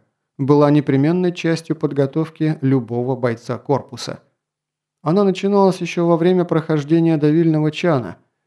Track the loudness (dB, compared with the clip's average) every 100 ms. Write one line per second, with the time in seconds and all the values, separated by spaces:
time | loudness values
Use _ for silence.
0 | _ _ _ -6 2 4 4 2 2 0
1 | 2 0 -2 -2 -4 -4 -6 -4 -4 -2
2 | -2 -2 -6 -4 -4 -2 0 0 -2 -6
3 | -4 -2 -4 -4 -8 -8 -2 -4 -4 -14
4 | -12 -14 _ _ _ _ _ _ _ _
5 | 0 2 2 0 0 2 2 0 -6 -2
6 | 0 2 2 2 0 -2 0 -2 0 2
7 | 2 2 2 2 2 2 -2 -2 -2 -2
8 | -4 -14 _ _